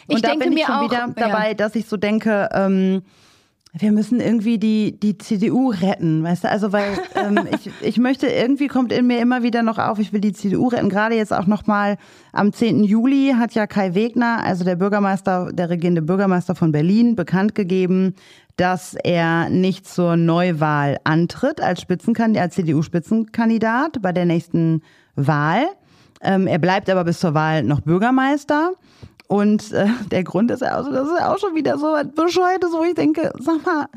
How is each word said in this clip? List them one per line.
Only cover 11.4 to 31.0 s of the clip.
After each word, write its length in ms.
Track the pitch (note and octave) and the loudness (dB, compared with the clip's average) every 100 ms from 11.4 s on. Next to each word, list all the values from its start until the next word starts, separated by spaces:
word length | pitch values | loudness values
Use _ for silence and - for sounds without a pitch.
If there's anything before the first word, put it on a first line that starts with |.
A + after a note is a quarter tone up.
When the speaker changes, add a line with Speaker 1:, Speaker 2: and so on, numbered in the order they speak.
| F#3 | 0
Speaker 2:
noch 180 | G#3 - | 0 0
mal 320 | G3+ G3+ G3+ - - - | 0 0 -2 -8 -20 -8
am 200 | - G3+ | -2 0
zehnten 300 | - A3+ F#3+ | 2 2 2
Juli 500 | G#3 A3 B3 C#4 C4+ A#3+ | 4 2 2 2 2 2
hat 160 | A#3 | 0
ja 140 | A3+ G#3 | 0 -2
Kai 260 | G3+ F#3+ E3+ | -2 0 0
Wegner, 480 | A3+ A#3+ A#3 A#3 | 0 0 0 0
also 200 | - F#3 | -2 -2
der 120 | F3+ F3+ | -2 0
Bürgermeister, 720 | G3 G#3 G3 F#3+ - F#3 F3+ | 0 0 0 0 0 -2 -2
der 160 | - F3 | -4 -2
regierende 320 | F3 F3+ F3 | 0 0 0
Bürgermeister 540 | D#3 F#3+ G3 F3+ E3+ F3 | 0 0 2 0 -2 0
von 160 | D#3+ | 0
Berlin, 440 | D3 E3 G#3+ A#3+ A3+ | 2 2 4 4 2
bekannt 400 | E3 F3+ G#3 G#3 | 0 0 0 -2
gegeben, 600 | F3+ F#3 F3+ F#3 F#3+ F3+ - - _ - | -2 0 2 2 0 -2 -12 -20 _ -2
dass 360 | F3+ F#3 - - | -2 -2 -6 -6
er 440 | - F3 E3 E3 D#3 | -2 0 2 0 0
nicht 380 | F3+ F#3 F3+ - | 0 0 -2 -6
zur 300 | - F3 E3+ | -2 0 2
Neuwahl 800 | E3 E3 F3+ D#3 D#3 D3 C#3+ C3+ - | 2 2 0 0 0 2 0 -2 0
antritt 560 | D#3 E3+ - C4+ D#4+ | 0 0 -2 -4 -2
als 200 | - F3+ | -2 -2
Spitzenkandi-, 580 | - F3+ - A3 A3+ G3+ | -4 -4 -2 0 0 0
als 160 | F3+ - | 0 -2
C-D-U-Spitzenkandidat 1500 | E3 D3+ D3+ F3 - A3+ A3 - A3+ A3+ A3 A#3 D#4+ C#4 | 0 0 0 -4 -2 -2 -2 -2 0 0 0 0 -2 -2
bei 100 | F#3+ | -2
der 140 | F3 F3 | 0 0
nächsten 560 | E3 - E3 E3 D#3+ - _ _ - | 0 0 0 2 0 -4 _ _ -2
Wahl. 480 | C#3 D3 D3+ F#3+ E4 G4 _ _ _ _ | 0 2 2 0 0 -4 _ _ _ _
Ähm, 260 | - F#3+ F#3+ | 0 0 2
er 120 | F3 | 2
bleibt 300 | E3+ G3 G3+ | 2 0 0
aber 160 | F#3+ E3+ | 0 0
bis 140 | E3 | 0
zur 120 | F3+ | 0
Wahl 300 | D3+ D#3 D#3+ | 0 0 0
noch 160 | A2 D3 | 0 0
Bürgermeister. 920 | D3+ F3+ A3+ C4 C4 D4 D4 D4+ E4+ F#4 _ _ - _ - | 0 0 2 2 2 0 0 0 0 -4 _ _ -20 _ -4
Und, 440 | G3+ G#3 G#3 - | 0 2 2 0
äh, 140 | - G3+ A#3+ G3 | 0 0 0 -4
der 120 | F#3 | -4
Grund 260 | F3+ F3 A#3+ | -2 0 0
ist 100 | B3 | 0
ja 160 | - - | -2 -4
auch 40 | |
so, 80 | C#4 | -4
das 160 | C4 | -4